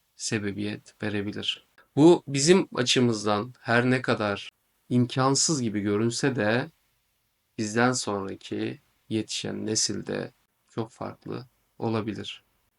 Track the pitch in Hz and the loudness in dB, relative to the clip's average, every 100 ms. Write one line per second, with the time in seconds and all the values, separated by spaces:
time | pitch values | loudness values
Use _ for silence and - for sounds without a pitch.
0 | _ - - 113 101 98 104 110 - - | _ -10 -6 -4 -4 -6 -6 -8 -14 -8
1 | 107 104 104 104 - - _ _ _ 135 | -4 -4 -4 -6 -6 -8 _ _ _ 6
2 | 160 175 - 139 151 185 - - 123 135 | 6 6 2 0 4 4 4 -2 2 4
3 | 120 110 104 104 123 - - 117 123 127 | 4 2 0 -2 -2 -8 0 2 4 0
4 | 127 110 107 101 - _ _ _ - 123 | 0 0 0 -4 -8 _ _ _ -2 0
5 | 123 135 131 135 - 151 117 104 104 104 | 2 2 2 2 2 0 -2 0 0 2
6 | 117 117 143 123 104 117 160 _ _ _ | 0 0 -2 0 2 0 -2 _ _ _
7 | _ _ _ _ _ - 107 110 123 123 | _ _ _ _ _ -8 -2 2 2 2
8 | - 101 98 92 - 107 113 131 _ _ | -2 -4 -6 -10 -8 -6 -6 -8 _ _
9 | - 110 107 - 107 101 104 110 - 101 | -6 -4 -4 -6 -6 -6 -2 -2 -2 -4
10 | 98 98 95 _ _ _ _ - 113 - | -6 -6 -6 _ _ _ _ -8 -8 -8
11 | 101 - 104 113 131 _ _ - 113 110 | -12 -12 -12 -12 -12 _ _ -8 -4 -2
12 | 104 98 101 - _ _ _ | -4 -8 -10 -16 _ _ _